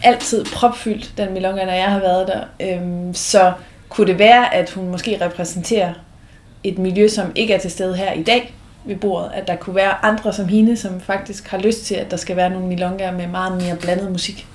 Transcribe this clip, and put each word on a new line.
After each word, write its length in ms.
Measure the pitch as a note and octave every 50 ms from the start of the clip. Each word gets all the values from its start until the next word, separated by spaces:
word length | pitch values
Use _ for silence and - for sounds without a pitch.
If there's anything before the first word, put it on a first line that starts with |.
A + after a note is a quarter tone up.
| -
altid 420 | - A#3+ - - - A#3 G#3+ - - -
propfyldt, 580 | - A#3+ A#3+ A3+ - - A3+ G#3 G#3 - - -
den 160 | - G#3 F#3+ F#3+
milonga, 300 | F#3+ F#3 F#3+ G3 G3 F#3+
når 80 | F#3 F3+
jeg 180 | F#3 F#3 G3+
har 100 | G3+ G3
været 280 | F#3+ F#3 F3+ F#3 F#3+ F#3
der. 380 | F#3+ G#3+ - - - - - F#3+ F3+
Øhm, 380 | F3 F3+ F3+ F3 F3 F3 F3+ F3
så 380 | - - - - G3+ F#3 F3+ F3+ - - - - - - -
kunne 180 | - - G#3
det 120 | F#3 F3+ F3
være, 360 | G3+ A3 A#3+ B3 B3 - -
at 160 | F#3 F3 F3
hun 180 | - G3 F#3 F3+
måske 280 | F3+ F3+ - A#3 G#3 F#3+
repræsenterer 720 | F3 F3 F3 - F3+ E3+ - F#3 E3 - A3+ G#3+ F#3 E3+ E3+ - - - - - - - - - - - - - -
et 140 | G3 F3+ F#3
miljø, 300 | F#3 F#3+ F3+ G3+ G#3 G#3+
som 180 | G#3+ G#3+ F#3+ F3 -
ikke 200 | - A3+ G#3+ G3
er 60 | F#3
til 100 | - F3+
stede 260 | E3 - F#3+ F#3 F#3
her 160 | F3+ G3 F#3+ -
i 100 | D#3+ D#3+
dag 320 | A3 A#3 B3 B3 - - - - - - - -
ved 120 | - G3+
bordet, 340 | F#3 - G3+ F#3 F3 F3 - -
at 120 | - F#3+
der 100 | - F3
kunne 200 | E3 - - F3+
være 280 | G3 F#3+ G3 G3 - -
andre 280 | G#3+ G#3+ G#3+ - G#3+ G3+
som 160 | G#3 G3+ F3
hende, 280 | G3+ G#3+ G#3+ A3+ A#3+
som 240 | A3+ - G3 F#3 F3+
faktisk 480 | - - G3 G3 G3 - G3 - - -
har 100 | - F#3
lyst 260 | F#3+ A3 A3+ A3+ -
til, 100 | - G3+
at 160 | - - -
der 60 | F#3
skal 200 | E3+ - - F#3
være 140 | F3+ F3+ F3+
nogle 160 | F#3 F#3 F#3 F3+
milongaer 440 | F3+ F3 F3+ F3+ F#3 G3 G3 F#3 F3+
med 140 | F3+ F3
meget 360 | F3 F3+ F#3 F#3 F#3 F3+ F3+ F3+
mere 140 | F3 E3+
blandet 340 | E3 - F3 F3+ F#3+ G3+ F#3+ F#3
musik? 340 | F3 - - G3+ - - - -